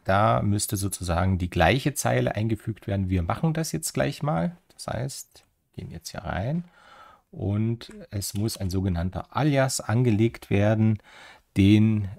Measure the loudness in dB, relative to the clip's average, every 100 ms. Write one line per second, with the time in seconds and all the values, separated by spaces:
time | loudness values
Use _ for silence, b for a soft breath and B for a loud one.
0 | 0 2 4 2 2 0 -2 -4 -4 -4
1 | -2 0 2 0 0 2 4 4 0 -2
2 | 0 0 0 -2 -2 -2 -6 -10 -4 -2
3 | 0 0 0 0 0 0 -4 -6 -4 -2
4 | -2 -2 -2 0 -2 -6 _ -14 -8 -6
5 | -6 -8 -16 _ _ _ _ -14 -14 -14
6 | -14 -12 -6 -4 -4 -4 -8 B B B
7 | B B _ -8 -4 -2 -2 -4 -10 -20
8 | -12 -8 -6 -4 -4 -4 -4 -2 0 -2
9 | -4 -6 -6 -2 0 2 0 -2 -2 2
10 | 2 4 2 0 -2 2 2 4 2 2
11 | B B B B _ 4 6 8 6 2
12 | -4